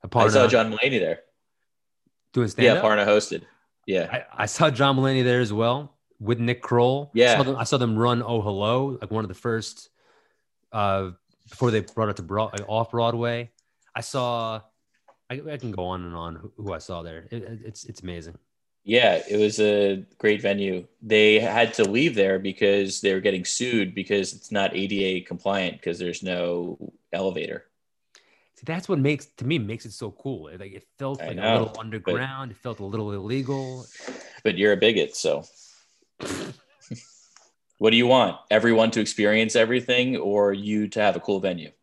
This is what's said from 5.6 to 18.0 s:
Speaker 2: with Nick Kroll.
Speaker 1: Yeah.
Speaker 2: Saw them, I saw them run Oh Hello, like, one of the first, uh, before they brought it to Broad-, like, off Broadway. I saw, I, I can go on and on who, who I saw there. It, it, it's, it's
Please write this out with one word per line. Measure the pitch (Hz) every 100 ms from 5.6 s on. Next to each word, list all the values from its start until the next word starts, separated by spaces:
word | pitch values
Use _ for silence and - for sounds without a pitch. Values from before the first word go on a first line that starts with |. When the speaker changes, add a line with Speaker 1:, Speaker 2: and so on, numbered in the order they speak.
| 113 131 147 _ _ _
Speaker 2:
with | 104 113
Nick | 117 123
Kroll. | - 120 123 135 143
Speaker 1:
Yeah. | 226 123 113
Speaker 2:
Saw |
them, | 135 131
I |
saw | 117 139
them | 120 110
run | 120 120
Oh | 113 117
Hello, | 101 98 104 123 135 127
like, | 98
one | 107
of | 107
the |
first, | - 120 113 107 - - _ _ _ _ _ _ _ _
uh, | 110 101 98 92 90 _ _ _
before | - 123
they | 110
brought | 95 - 107
it | 98
to |
Broad-, | 85 101 110 101
like, | 101
off | 107 117
Broadway. | 117 117 117 120 117 120 _ _ _ _
I | 117
saw, | 117 139 123 117 113 110 _ _ _ _ _ _ _
I, | 135 151
I | 147
can | 123
go | 92
on | 90 92
and | 87
on | 85 82 80
who, | - -
who | 101
I | 82
saw | - 87
there. | 85 82 -
It, | 117
it, | 101 113
it's, | 110 110
it's | - 110